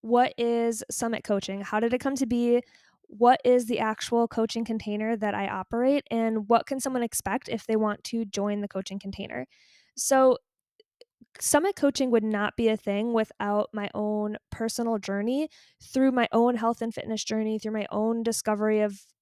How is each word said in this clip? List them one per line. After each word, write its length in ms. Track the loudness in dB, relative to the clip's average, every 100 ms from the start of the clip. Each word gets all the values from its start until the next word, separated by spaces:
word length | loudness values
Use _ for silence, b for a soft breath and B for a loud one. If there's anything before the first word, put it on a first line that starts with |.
what 320 | 2 4 4 2
is 480 | 0 2 0 -2 -6
Summit 340 | -6 -4 -4
Coaching? 380 | 0 -2 -2 -8
How 180 | -2 0
did 140 | 0
it 40 | 0
come 160 | -2 -2
to 100 | 0
be? 340 | 2 4 2 b b b b
What 360 | _ 4 6 6
is 220 | 6 4
the 140 | 2 -2
actual 500 | -2 -2 -2 0 0
coaching 380 | 0 -2 -2 -4
container 500 | -4 -4 -4 -2 -2
that 180 | -2
I 140 | -4 -4
operate? 560 | -6 -4 0 2 2 0
And 360 | -2 0 -2 2
what 200 | 2 2
can 120 | -6
someone 240 | -4 -2
expect 460 | -2 -4 -4 -6 -4
if 180 | -10 -2
they 80 |
want 300 | 0 0 -2
to 220 | -6 -6 -4
join 340 | -4 -2 -2
the 80 | -4
coaching 300 | -6 -8 -10
container? 480 | -10 -10 -8 -8 -10 b b b b -8
So 400 | 2 6 6 4 _ _ _ _ _ _ -20 _ -20 -8
Summit 340 | 2 2 2
Coaching 360 | 2 0 2 2
would 120 | 2
not 320 | 2 -2 -2 0
be 100 | 0
a 80 | 0
thing 380 | -2 -2 0
without 560 | 0 -2 -4 -2 -2 -2
my 160 | -6 -8
own 420 | -4 -2 -2 -4 -6 _
personal 480 | -6 -6 -4 -2 -2
journey 500 | -2 -4 -2 -2 -4 b b b
through 300 | -6 2 2
my 160 | 4 2
own 240 | 4 4 2
health 260 | 0 -2
and 100 | -4
fitness 320 | -6 -6 -6
journey, 340 | -4 -2 -2 -4
through 140 | -4
my 140 | -6 -4
own 320 | -2 0 0
discovery 600 | -2 -2 -2 0 2 2
of 180 | 0 -2 -20 _